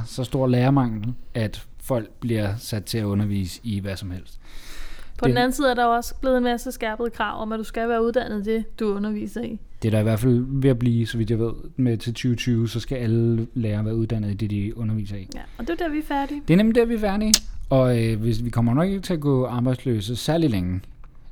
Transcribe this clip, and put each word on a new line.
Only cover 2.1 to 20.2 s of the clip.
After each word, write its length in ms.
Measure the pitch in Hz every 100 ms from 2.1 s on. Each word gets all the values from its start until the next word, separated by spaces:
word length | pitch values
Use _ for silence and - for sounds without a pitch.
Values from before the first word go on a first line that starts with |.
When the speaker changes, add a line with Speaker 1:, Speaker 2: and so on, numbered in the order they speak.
| -
Speaker 1:
bliver 360 | 123 113 104 107
sat 280 | - 110 98
til 120 | 117
at 60 |
undervise 560 | 104 101 107 101 90 -
i 160 | 117 101
hvad 160 | 98 92
som 160 | 95
helst. 280 | 90 - - - - - - - - - -
Speaker 2:
På 80 | 233
Speaker 1:
Det 40 |
Speaker 2:
den 80 | 240
anden 140 | 247
side 160 | 247 277
er 20 |
der 100 | 247 240
jo 60 | 233
også 200 | 233 -
blevet 160 | 262 254
en 60 |
masse 280 | 247 240 254
skærpede 380 | 247 220 214 233
krav 320 | 220 214 233
om, 100 | 220
at 80 | 220
du 40 |
skal 260 | 214 - 233
være 140 | 233 226
uddannet 420 | 240 233 214 202
i 40 |
det, 280 | 220 214 -
du 140 | 214
underviser 480 | 202 208 208 208 220
i. 180 | 233 220 - -
Speaker 1:
Det 60 | 110
er 40 |
der 80 | 110
i 40 |
hvert 160 | 107 110
fald 260 | 127 120 127
ved 220 | 139 135
at 100 | 120
blive, 280 | 123 117 113
så 100 | 117
vidt 120 | 107
jeg 100 | 113
ved, 120 | 113 113 - -
med 220 | 127 113
til 160 | 120
tyve 220 | 117 131 117
tyve, 340 | - 117 113
så 100 | 110
skal 160 | - 127
alle 520 | 117 117 117 113 117
lærere 320 | 131 110 104 110
være 100 | 113
uddannet 360 | 113 113 104
i 20 |
det, 160 | 101 107
de 280 | 104 101 110
underviser 400 | 113 110 101 98
i. 120 | 92 -
Speaker 2:
Ja, 60 | - -
og 100 | 233
det 20 |
er 60 | 339 330
der, 40 |
vi 80 | 302
er 60 | 302
færdige. 340 | 277 277 294 285
Speaker 1:
Det 60 |
er 40 | 170
nemlig 180 | 220 233
der, 100 | 233
vi 80 | 233
er 40 |
færdige. 340 | 208 196 214 214 - - -
Og, 340 | 135 127 120
øh, 160 | 113 110
hvis, 240 | 113 110 120
vi 40 |
kommer 240 | 117 117
nok 140 | 123 185
ikke 120 | 196
til 140 | -
at 60 | 175
gå 260 | 147 135 127
arbejdsløse 720 | 120 123 127 - 110 104
særlig 340 | 120